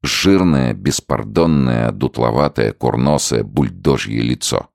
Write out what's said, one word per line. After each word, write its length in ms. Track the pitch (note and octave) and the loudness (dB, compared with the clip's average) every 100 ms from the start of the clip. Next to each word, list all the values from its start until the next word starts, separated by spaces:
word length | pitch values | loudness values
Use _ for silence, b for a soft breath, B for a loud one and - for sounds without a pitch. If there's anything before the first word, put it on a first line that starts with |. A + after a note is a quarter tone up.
Жирное, 680 | D2 - G2 F#2+ F#2 C#2+ B1+ | -4 0 4 4 4 2 0
беспардонное, 1160 | G1+ G1+ - _ B1 G#1+ G#1+ E2 D2 C2 A#1 A1+ | -2 -4 -4 _ -4 -2 0 2 2 2 0 0
дутловатое, 800 | G1+ B1+ - A#1+ A1+ D2 - G#1+ | -2 -4 0 0 0 0 0 -2
курносое, 720 | - A#1+ A1 C2+ D2 - A#1 | -2 -2 0 2 0 0 -2
бульдожье 800 | G#1 G#1 B1 G1+ G1+ C2+ - A1 | -2 -2 -2 0 0 0 -2 -2
лицо. 500 | A1+ B1 - - - | -2 -2 -2 -4 -6